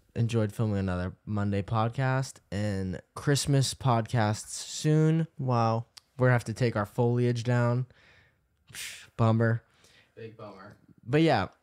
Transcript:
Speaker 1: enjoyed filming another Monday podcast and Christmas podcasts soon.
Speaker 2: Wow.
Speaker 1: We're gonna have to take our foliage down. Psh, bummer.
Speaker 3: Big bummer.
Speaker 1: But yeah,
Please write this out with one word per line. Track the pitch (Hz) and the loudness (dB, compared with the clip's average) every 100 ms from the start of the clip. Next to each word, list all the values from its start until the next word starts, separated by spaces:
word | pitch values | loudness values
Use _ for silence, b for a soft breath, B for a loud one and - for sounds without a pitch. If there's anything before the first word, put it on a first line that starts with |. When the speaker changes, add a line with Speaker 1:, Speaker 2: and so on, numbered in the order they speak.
| _ | _
Speaker 1:
enjoyed | - 113 117 107 | -4 0 0 0
filming | - 110 101 | -2 -2 0
another | 95 90 92 87 | -2 -2 -6 -8
Monday | - 104 101 101 | -6 -4 -2 -2
podcast | 95 113 117 120 131 131 131 - _ | -2 0 0 -2 -2 -2 -4 -10 _
and | 104 104 98 95 85 - | -4 -4 -2 -4 -6 -12
Christmas | - - 139 - 139 127 | -6 0 0 2 0 0
podcasts | - 135 117 110 123 107 107 - | -2 0 2 2 0 0 -2 -8
soon. | - - - 151 156 156 160 160 - | -12 -12 -4 2 4 4 2 -2 -4
Speaker 2:
Wow. | 131 120 113 113 - - - - | -2 2 2 0 -4 -14 -14 0
Speaker 1:
We're | 127 | 4
gonna | |
have | 120 | 4
to | - | 0
take | 107 123 107 | -2 0 0
our | |
foliage | 101 - 120 123 123 120 | -2 0 0 2 2 0
down. | 113 123 120 123 127 b b b b b _ _ _ | 0 2 2 0 -4 b b b b b _ _ _
Psh, | - - - - - | -14 -14 -16 -8 0
bummer. | 113 113 117 113 b b b b b | 4 4 2 0 b b b b b
Speaker 3:
Big | - 110 110 | -18 -18 -16
bummer. | 107 95 104 - _ _ - | -20 -18 -20 -20 _ _ -2
Speaker 1:
But | 147 | 2
yeah, | 165 120 92 _ | 4 2 -2 _